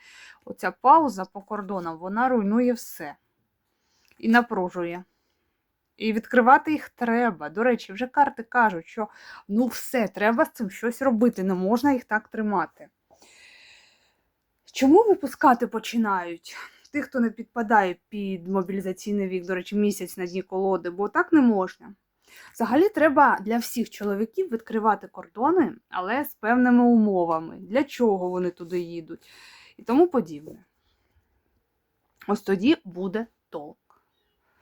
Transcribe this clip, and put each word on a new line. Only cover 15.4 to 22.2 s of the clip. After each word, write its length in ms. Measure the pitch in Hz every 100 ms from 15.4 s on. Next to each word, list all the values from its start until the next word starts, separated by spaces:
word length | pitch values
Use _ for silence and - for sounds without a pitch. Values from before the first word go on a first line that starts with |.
| 302 240 240
починають? 880 | 226 220 233 214 190 175 170 - - - _ _
Тих, 140 | 294 247
хто 140 | 262
не 100 | 226
підпадає 680 | 220 - 240 220 226 190 175 _
під 380 | 208 196 190 175
мобілізаційний 800 | 196 180 196 185 180 208 208 190
вік, 180 | 185 175
до 100 | 185
речі, 200 | 180 208
місяць 420 | 208 202 180 -
на 80 | 180
дні 160 | 185
колоди, 480 | 180 190 190 185 175
бо 200 | 175 208
так 240 | 311 349
не 80 | 311
можна. 520 | 247 202 180 - - - _ _